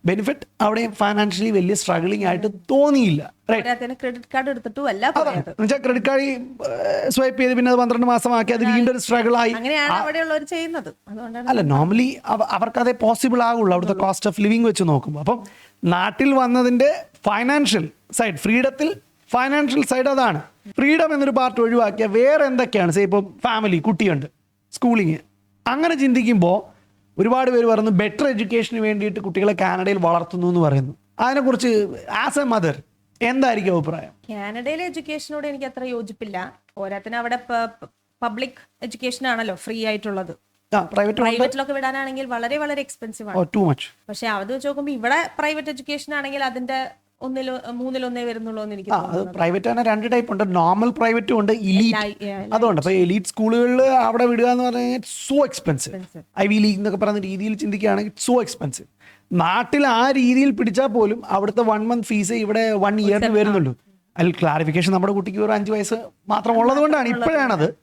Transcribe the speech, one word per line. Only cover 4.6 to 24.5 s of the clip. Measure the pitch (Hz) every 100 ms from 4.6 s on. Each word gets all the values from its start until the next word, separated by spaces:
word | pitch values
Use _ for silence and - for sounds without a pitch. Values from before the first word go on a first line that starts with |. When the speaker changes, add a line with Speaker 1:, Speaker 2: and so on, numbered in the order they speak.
| 220 214 277
Speaker 2:
അല്ല | 196 254
Speaker 1:
അതാണ്. | 320
Speaker 2:
പോയത്. | 302 165
Speaker 1:
എന്നുവെച്ചാൽ | - - 214 269
ക്രെഡിറ്റ് | 269 247 269
കാർഡ്, | 269
ഏഹ്, | 277 262 254 247 190 233 202 190 -
സ്വൈപ്പ് | 254 262 254
ചെയ്ത് | 254
പിന്നെ | 247 247
അത് | 247
പന്ത്രണ്ട് | 240 233 247
മാസമാക്കി | 240 240 233 220
അത് | 233
Speaker 2:
അതാണ്. | 226
Speaker 1:
വീണ്ടും | 226 240
ഒരു | 254
സ്ട്രഗിൾ | - 240 226 240
ആയി. | 233
Speaker 2:
അങ്ങനെയാണ് | 226 247 302 294
Speaker 1:
ആ, | 285
Speaker 2:
അവിടെയുള്ളവർ | 302 320 330 311
ചെയ്യുന്നത്. | 294 339 330 330 180 - -
അതുകൊണ്ടാണ് | 214 233 233 247
Speaker 1:
അല്ല, | 247
normally | 156 139 165 220 254 269 -
അവ-, | 220 220
അവർക്കതേ | 196 226 247 240
പോസിബിൾ | 247 220 226 262 240
ആകുള്ളൂ | 233 233 202
അവിടുത്തെ | 180 180
cost | 190 190 185 208
of | 196
living | 208 226 233
വെച്ച് | 185
നോക്കുമ്പോൾ. | 175 143 - 151
അപ്പം | 143 160 - - - _
നാട്ടിൽ | 170 175 185 165 269
വന്നതിൻ്റെ | 269 247 247 247 247 277 339 - _ -
ഫൈനാൻഷ്യൽ | 208 247 294 254 202 156 _ _
സൈഡ്, | - 226
ഫ്രീഡത്തിൽ | 151 202 233 262 269 311 392 _ _ _
ഫൈനാൻഷ്യൽ | 240 269 294 294 269
സൈഡ് | 233 254 262
അതാണ്. | 269 240 151 - _ 208
ഫ്രീഡം | - 277 320 320
എന്നൊരു | 294 277
പാർട്ട് | 262 254 -
ഒഴിവാക്കിയ | 233 240 220 208 220
വേറെ | 214 262 302
എന്തൊക്കെയാണ്? | 285 254 240 208 175
സേ, | 165
ഇപ്പം | 196 202 196 -
ഫാമിലി, | 247 226 214 175
കുട്ടിയുണ്ട്, | 160 180 202 151 143 _ _